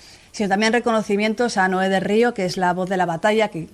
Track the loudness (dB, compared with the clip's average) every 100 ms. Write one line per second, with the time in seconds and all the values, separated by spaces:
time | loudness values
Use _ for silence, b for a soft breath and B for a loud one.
0 | B B B -4 -2 2 2 2 0 0
1 | 0 0 0 0 -2 0 0 2 0 0
2 | 2 2 2 0 -4 0 0 0 -2 -2
3 | -2 0 0 0 0 -4 -12